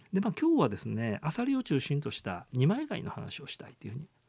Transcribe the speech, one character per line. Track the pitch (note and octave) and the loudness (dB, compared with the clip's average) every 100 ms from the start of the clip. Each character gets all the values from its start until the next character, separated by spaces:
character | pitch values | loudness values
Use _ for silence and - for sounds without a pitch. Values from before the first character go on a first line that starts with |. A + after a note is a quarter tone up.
| - | 2
で、 | F#3+ | 0
ま | G3+ | 0
あ、 | - | 2
今 | E4 D#4 | 4 6
日 | |
は | C3+ | 4
で | G2 | 2
す | A2+ | -4
ね、 | G#2+ A#2 G#2 | -2 0 -2
ア | D3+ | -2
サ | G3 | -2
リ | B3+ C4 | 0 0
を | |
中 | - C#3 | 2 0
心 | - C#3+ | 2 -2
と | C3+ | -2
し | - | -4
た | G#2 F2 - | -4 -6 -4
二 | B2+ C#3 | 4 4
枚 | A#3+ D4+ | 4 0
貝 | F#3 | -6
の | - | -6
話 | - C3 - | -8 -10 -10
を | C#3+ | -10
し | - | -12
た | - | -14
い | |
と | - - | -14 -10
い | |
う | |
ふ | B2 | -10
う | |
に | E3 _ | -12 _